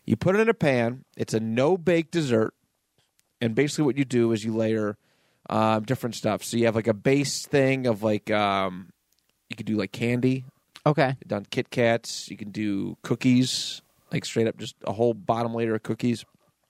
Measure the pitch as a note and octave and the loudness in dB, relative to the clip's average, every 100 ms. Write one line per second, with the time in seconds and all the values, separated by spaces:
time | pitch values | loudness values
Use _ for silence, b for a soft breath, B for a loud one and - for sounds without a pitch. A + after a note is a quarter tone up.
0 | - A2+ E3+ G3 A3 A3 D#3 B2+ A#2 B2+ | -4 0 2 2 2 2 2 2 0 -4
1 | - - - A2+ A2 A2+ C#3+ F#3 D#3+ E3+ | -12 -8 -4 -2 -2 2 2 2 2 0
2 | D#3+ E3+ C#3+ A2+ A2 _ _ _ _ _ | 0 -2 2 2 0 _ _ _ _ _
3 | _ _ _ - A#2 A2 D3 - D3 C3+ | _ _ _ -6 -2 0 0 2 0 0
4 | C3 A#2+ A#2 A2+ A2+ A2 A2 A2 G#2 G#2 | 0 2 2 0 -2 -2 0 0 -2 -6
5 | _ _ _ _ - A2 A2 A2 G#2+ B2+ | _ _ _ _ -4 0 2 2 0 -4
6 | A#2+ G#2+ A2 G2 - A#2 A2+ A2 A2 G#2 | -4 -4 -2 -2 -2 0 2 2 0 0
7 | C3+ C#3 C#3+ - - C#3+ C3 C3+ B2+ G#2 | 2 2 0 -4 0 2 4 2 0 0
8 | A2 G#2+ - G#2 G2+ G2 F#2+ F2+ F#2 _ | 0 0 0 0 2 2 -2 -6 -16 _
9 | _ _ _ _ - - G#2 G#2+ F#2+ - | _ _ _ _ -18 -10 -4 -2 -2 -2
10 | A#2 B2 B2+ C3 C3 _ _ - D3 D3+ | -2 2 0 0 -6 _ _ -2 0 4
11 | C3+ C3+ - G#2 G2+ - A#2+ - A#2 A#2 | 2 0 -6 -6 -4 -6 -4 2 2 2
12 | - - - G2 G#2 G2 G#2 G2 G2 - | -2 -12 -12 -12 -10 -4 -2 -2 -4 -8
13 | - A#2+ C3 B2 B2+ - - - _ _ | -4 0 4 4 4 -2 -6 -10 _ _
14 | - - - A#2 A2+ - A2 - - G#2 | -8 -8 -4 0 0 -2 -12 -10 -8 0
15 | A#2+ A2+ F#2 A2+ A#2 A#2 A#2 A2 - A2+ | 0 0 -2 -2 -2 -2 -2 -2 -4 -2
16 | B2 A2+ - _ _ _ _ | -2 -2 -6 _ _ _ _